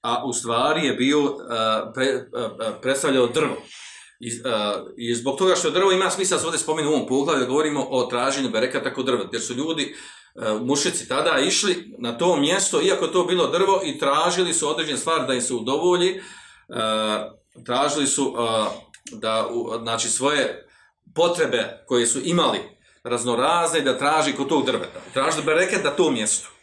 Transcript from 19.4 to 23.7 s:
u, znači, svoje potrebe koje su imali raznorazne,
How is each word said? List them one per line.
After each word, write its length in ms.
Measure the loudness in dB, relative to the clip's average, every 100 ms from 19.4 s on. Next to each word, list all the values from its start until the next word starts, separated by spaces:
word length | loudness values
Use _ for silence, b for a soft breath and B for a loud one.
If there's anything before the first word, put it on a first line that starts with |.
| -2
u, 280 | -4 -4 -6
znači, 260 | -4 -4 -2
svoje 580 | 0 0 0 0 -4 -16 b b b -10 0
potrebe 680 | 2 2 0 0 -2 -8 0
koje 200 | 2 2
su 120 | 0
imali 540 | 0 2 2 -2 -8 -18 b b -6
raznorazne, 720 | -4 0 2 2 2 2